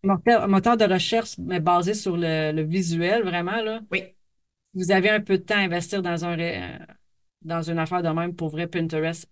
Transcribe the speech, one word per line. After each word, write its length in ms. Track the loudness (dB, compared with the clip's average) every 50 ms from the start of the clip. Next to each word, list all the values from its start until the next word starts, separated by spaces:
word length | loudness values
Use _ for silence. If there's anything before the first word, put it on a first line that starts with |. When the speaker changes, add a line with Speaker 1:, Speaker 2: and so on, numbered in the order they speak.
| 4
Speaker 1:
Moteur, 400 | 2 2 4 4 4 4 4 4
un 40 | 4
moteur 300 | 2 4 4 4 4 4
de 80 | 4
recherche, 520 | 4 4 2 0 0 0 0 -2 -2 -8 -8
mais 220 | -6 -4 -2 0
basé 340 | 2 4 4 4 2 0 -2
sur 220 | -2 -2 -2 -2
le, 380 | 0 0 0 0 0 0 0 0
le 100 | -2 -2
visuel, 600 | 0 0 0 0 0 0 0 2 2 2 2 0
vraiment, 380 | 0 -2 -2 -2 -2 -2 -4
là. 200 | -4 -4 -6 -8 -8 -4
Speaker 2:
Oui. 120 | -6 -6 -6 -6 _ _ _ _ _ _ _ _ _ _ _ _ _
Speaker 1:
Vous 180 | -6 0 2
avez 180 | 2 4 4 4
un 100 | 2 2
peu 180 | 2 2 0 0
de 60 | 0
temps 120 | 0 0
à 40 | 0
investir 420 | 0 0 0 -4 -4 -2 -4 -4
dans 220 | -2 -2 -2 -2 -2
un 120 | -4 -4
ré-, 280 | -4 -4 -4 -6 -6 -8
euh, 220 | -10 -12 -14 -18 -20 -20 _ _ _ _ _ _ _ _ _
dans 200 | -10 -6 -4 -4
une 180 | -4 -2 -2 -2
affaire 220 | -2 0 -2 -2
de 80 | 0 0
même, 240 | 0 0 -2 -4 -4
pour 160 | -6 -6 -6
vrai, 180 | -4 -4 -6 -4
Pinterest 600 | -2 -4 -2 -2 -2 -2 -2 -2 -4 -6 -10 _